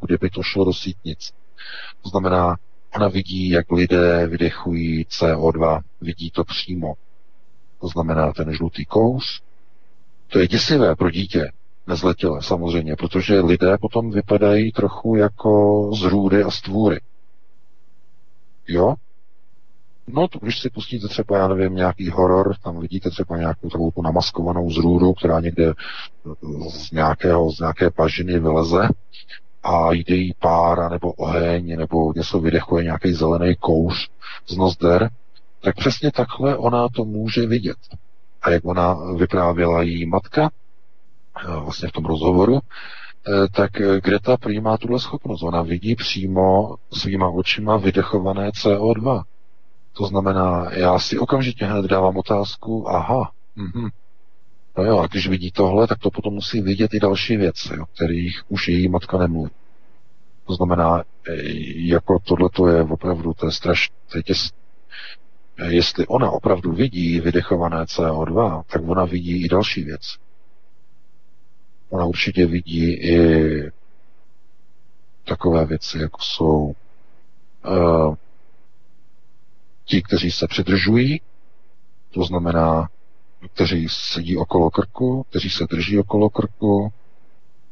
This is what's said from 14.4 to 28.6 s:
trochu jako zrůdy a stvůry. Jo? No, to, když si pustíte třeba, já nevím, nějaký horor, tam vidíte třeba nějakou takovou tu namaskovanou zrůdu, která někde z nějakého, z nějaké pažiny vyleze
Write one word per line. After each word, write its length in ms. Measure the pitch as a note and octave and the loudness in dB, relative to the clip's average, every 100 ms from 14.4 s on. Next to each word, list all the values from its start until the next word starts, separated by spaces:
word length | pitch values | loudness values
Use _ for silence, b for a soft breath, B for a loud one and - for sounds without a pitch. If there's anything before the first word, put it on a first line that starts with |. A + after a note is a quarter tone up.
| G#2 G#2+ A2 | 6 4 2
trochu 440 | - G2+ - A#2 A2 | 0 0 0 2 4
jako 760 | G#2 - A2 G#2 G#2 G#2 G#2 | 4 2 4 6 6 4 2
zrůdy 500 | G#2+ F2+ G2+ F#2+ G2+ | 0 2 4 6 4
a 80 | F#2+ | 4
stvůry. 500 | - - G2 G#2+ - - - - - - - - - - - - - - - - - - | 0 -2 2 4 2 -4 -14 -14 -14 -14 -14 -14 -14 -14 -14 -14 -14 -14 -14 -14 -12 -2
Jo? 280 | E2+ G#2 C#3+ - - - - - - - - - - - | 2 4 2 -6 -14 -14 -14 -14 -14 -14 -14 -14 -14 -4
No, 200 | C3+ F3+ | 0 0
to, 120 | - | -2
když 200 | G#2+ - | -6 -4
si 100 | B2+ | -4
pustíte 380 | - - B2 G#2 | -6 -6 -6 -6
třeba, 300 | - G#2+ G2+ | -4 0 2
já 100 | F#2+ | 2
nevím, 280 | F#2+ F#2+ F#2 | 2 2 2
nějaký 340 | F#2 F2+ F2+ | 0 0 -2
horor, 460 | E2+ F2+ F#2 G2 G2 | 2 4 6 4 0
tam 160 | F2 E2+ | -6 -6
vidíte 300 | E2 F#2 - | -6 -4 -4
třeba 280 | - F2+ E2+ | -4 -4 -2
nějakou 320 | E2 E2 E2 | -2 -2 -4
takovou 220 | E2 E2 | -2 -2
tu 100 | F2 | 0
namaskovanou 720 | E2 E2+ - F2 E2+ F2 F2 | 0 2 0 -2 -2 0 0
zrůdu, 420 | E2 E2 F2 F2+ | 2 4 6 6
která 260 | F#2 F2 E2 | 4 2 2
někde 340 | E2+ E2+ E2 D#2 B B B - D#2 D2+ D#2 D2+ D#2+ | 0 2 2 0 B B B -12 -14 -12 -10 -8 -8
z 220 | - - | -10 -6
nějakého, 600 | D#2+ D#2 D#2 F2+ E2+ D#2+ | 0 2 4 4 4 4
z 80 | D2+ | 2
nějaké 320 | E2 D#2 F2 | -2 2 2
pažiny 480 | - D#2+ E2 F2+ F2 | 4 0 0 0 2
vyleze 480 | D#2+ D#2+ | 4 2